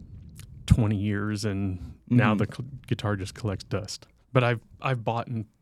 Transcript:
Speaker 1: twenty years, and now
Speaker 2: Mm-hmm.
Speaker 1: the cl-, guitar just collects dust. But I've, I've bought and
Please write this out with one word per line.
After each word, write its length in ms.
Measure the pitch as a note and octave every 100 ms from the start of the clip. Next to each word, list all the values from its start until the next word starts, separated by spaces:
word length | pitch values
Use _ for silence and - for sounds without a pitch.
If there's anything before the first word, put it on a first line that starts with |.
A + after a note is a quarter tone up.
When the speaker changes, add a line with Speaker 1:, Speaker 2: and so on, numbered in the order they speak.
| - - - - - - -
Speaker 1:
twenty 300 | - G#2+ G#2
years, 480 | G#2 G2+ G#2 G#2
and 500 | G#2+ G2 G2 F#2 - - -
now 260 | B2 G#2+
Speaker 2:
Mm-hmm. 40 | G#2
Speaker 1:
the 80 | G#2
cl-, 220 | - A#2+ - -
guitar 300 | - G#2+ G2+
just 180 | F#2+
collects 300 | - G#2+ F#2
dust. 420 | - G2 F#2 - - _ _
But 120 | C3
I've, 160 | A#2+ A#2 - -
I've 200 | C#3 B2+
bought 240 | A2 A#2 -
and 180 | A#2 G#2+ _